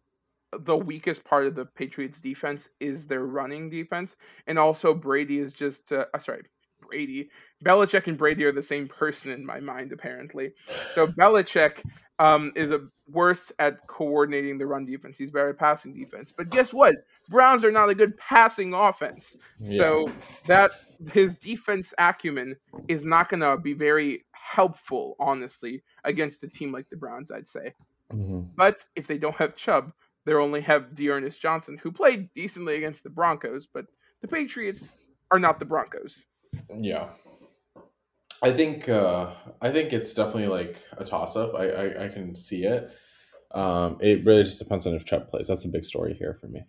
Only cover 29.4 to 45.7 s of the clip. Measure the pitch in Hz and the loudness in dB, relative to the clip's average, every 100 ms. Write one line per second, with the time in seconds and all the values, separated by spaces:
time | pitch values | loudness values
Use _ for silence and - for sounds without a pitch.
29.4 | 151 - - 156 131 - _ _ - 151 | -4 -2 0 0 0 -10 _ _ 0 2
30.4 | 147 147 147 147 127 147 143 139 135 - | 2 0 2 2 2 -4 -2 -2 -4 -4
31.4 | 165 160 156 147 165 175 285 233 180 156 | -4 -4 -6 -14 -12 2 2 2 -4 -10
32.4 | 190 180 170 151 156 143 - 165 170 147 | -12 -10 -6 -4 -6 -10 -14 -2 0 0
33.4 | 120 131 143 156 - _ _ _ - 330 | -6 -12 -12 -16 -16 _ _ _ -8 -6
34.4 | 285 247 208 196 - - _ _ _ 185 | -6 -6 -8 -8 -14 -20 _ _ _ 4
35.4 | 175 151 151 156 110 - - - _ _ | 4 2 -2 -4 -4 -10 -16 -20 _ _
36.4 | _ - - 110 104 80 - - _ _ | _ -16 -14 -8 -6 -6 -8 -14 _ _
37.4 | _ _ _ _ _ _ _ _ _ - | _ _ _ _ _ _ _ _ _ 0
38.4 | 127 127 156 139 127 110 92 87 87 - | 0 2 0 -2 0 2 2 0 -4 -10
39.4 | - - 120 151 151 120 - - 107 110 | -20 -6 -2 -2 -2 -4 -4 -4 -2 -2
40.4 | 101 90 85 - - - 95 90 85 110 | -2 -4 -6 -10 -20 -16 -8 -6 -4 -4
41.4 | 95 - 92 92 98 98 98 101 90 85 | -4 -2 -4 -2 -6 -6 -10 -10 -12 -14
42.4 | - 92 98 123 - - _ _ _ _ | -10 -4 -2 -2 -4 -16 _ _ _ _
43.4 | _ - 95 87 87 - 104 101 95 107 | _ -4 -2 0 -2 0 4 4 6 6
44.4 | 95 - - 95 90 80 - - - - | 6 -2 -6 -4 -4 -6 -2 -4 -4 -8
45.4 | - 95 90 | -4 -6 -4